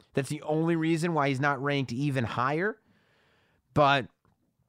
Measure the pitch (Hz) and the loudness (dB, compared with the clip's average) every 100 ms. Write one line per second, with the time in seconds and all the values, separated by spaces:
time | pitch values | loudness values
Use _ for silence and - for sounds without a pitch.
0 | _ 143 135 147 - 156 165 165 160 165 | _ -4 -4 -6 -2 0 2 0 0 0
1 | 175 156 139 131 143 135 143 143 120 120 | 0 0 0 0 0 -2 -2 -2 -2 -2
2 | 147 131 107 - 131 156 208 - _ _ | -2 -2 -2 -2 -2 -2 -4 -6 _ _
3 | _ _ _ _ _ _ _ 151 139 139 | _ _ _ _ _ _ _ 4 4 4
4 | 101 _ _ _ _ _ | 0 _ _ _ _ _